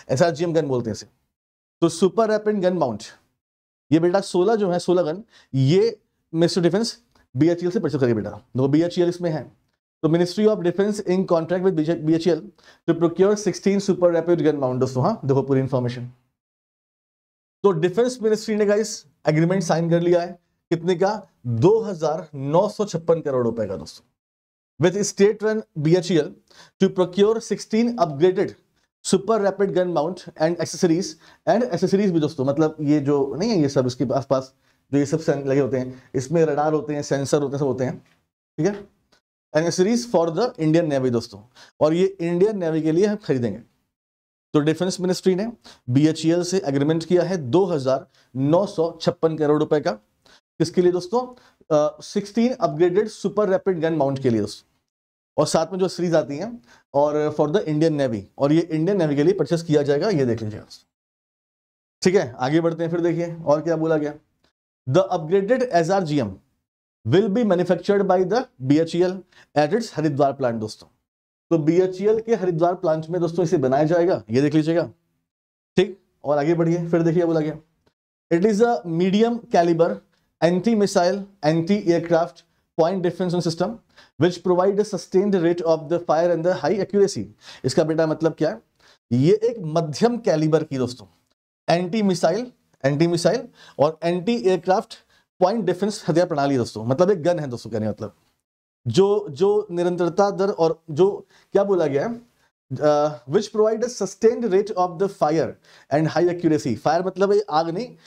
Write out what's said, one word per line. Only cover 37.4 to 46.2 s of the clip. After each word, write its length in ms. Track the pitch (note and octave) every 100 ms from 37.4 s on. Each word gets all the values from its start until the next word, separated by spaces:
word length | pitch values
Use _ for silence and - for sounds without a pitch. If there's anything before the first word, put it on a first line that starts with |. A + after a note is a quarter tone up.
होते 140 | C#3 C3+
हैं, 40 |
सब 60 | C#3+
होते 180 | B2
हैं, 140 | B2+ E3 _ _ _ _ _ -
ठीक 100 | E3+
है। 200 | G3+ - _ _ _ _ _ _
Accessories 520 | D3+ E3+ E3 F#3 A#3+ -
for 140 | E3+ E3+
the 160 | D#3+ B3 -
Indian 320 | D#3 D#3+ E3
Navy 200 | C#3 C3
दोस्तों, 280 | A#2 - G2 G#2+ _ - -
और 140 | D3+
ये 120 | E3+ F#3+ G3
इंडियन 360 | E3+ F3 G#3 G#3
नेवी 240 | E3 D#3+
के 100 | D#3
लिए 140 | D#3+ G#3
हम 100 | G#3
खरीदेंगे। 440 | - C3+ A#2+ G2 - _ _ _ _ _ _ _ _
तो 60 | D3+
डिफेंस 400 | D3 D#3 F3+ F#3
मिनिस्ट्री 360 | F#3 F3+ F#3+ E3+
ने 160 | A3+ - - - -
बीएचईएल 540 | B2+ D3+ D#3+